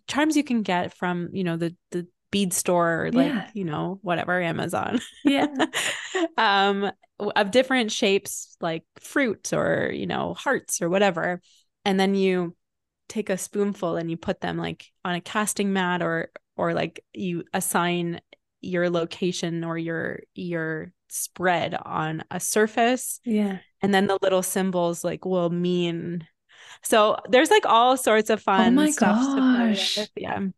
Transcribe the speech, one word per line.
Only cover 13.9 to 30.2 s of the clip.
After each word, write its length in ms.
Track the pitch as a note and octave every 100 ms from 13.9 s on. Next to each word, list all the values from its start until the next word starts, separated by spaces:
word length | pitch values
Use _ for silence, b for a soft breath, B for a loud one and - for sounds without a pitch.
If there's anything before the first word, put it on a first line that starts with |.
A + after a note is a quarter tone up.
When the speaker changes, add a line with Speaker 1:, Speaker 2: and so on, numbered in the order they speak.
| E3
Speaker 1:
and 140 | E3
you 60 | E3+
put 240 | - F3
them, 180 | F3 E3+
like, 280 | E3+ E3 - _
on 100 | F#3
a 60 | F3
casting 520 | - A3 G#3 - G3+
mat, 300 | G3 F3+ F3
or, 280 | E3 E3 - - _ -
or, 180 | E3+
like, 280 | E3 E3 - -
you 300 | G#3+ F#3 E3+ -
assign 680 | F#3+ - F#3+ F3 F3 E3+ E3+ - - _ _
your 300 | F#3 F3+ F3
location 760 | E3+ E3+ - F3+ - E3+ E3
or 140 | E3 E3
your, 420 | E3 E3 - - -
your 580 | - F3+ E3 D#3+ D#3 F3+ _ _
spread 680 | - - - F3+ E3+ E3+
on 500 | - - E3+ D#3 D#3+ -
a 100 | F3+
surface. 800 | - G#3+ A3 B3 A#3 B3+ - -
Speaker 2:
Yeah. 340 | A#3+ G#3 G3+ F#3+ - _
Speaker 1:
And 140 | G3
then 120 | F#3+ G3
the 120 | F#3+
little 220 | F#3+ F#3
symbols, 600 | F#3 G3 F#3+ F3+ E3+ F3
like, 220 | F3 D#3
will 260 | F#3 F#3 E3+
mean, 760 | F3 F3+ F3+ E3+ E3+ E3+ F3 D#3+ _ _ B B B
so 340 | - A3+ G#3+ - -
there's, 220 | B3 D#4+
like, 140 | G#4+
all 320 | - A3+ B3+ C4
sorts 320 | A#3 G#3+ G#3+
of 120 | G#3+
Speaker 2:
Oh 20 |
Speaker 1:
fun 320 | - F#3+ A3+
Speaker 2:
my 160 | C4+ D4+
Speaker 1:
stuff 280 | D4 G#3 A3
to 320 | C#4 C4+ C4 B3
play 180 | A3+
Speaker 2:
gosh. 220 | G3 - G#3
Speaker 1:
with. 140 | G#3+
Yeah. 240 | -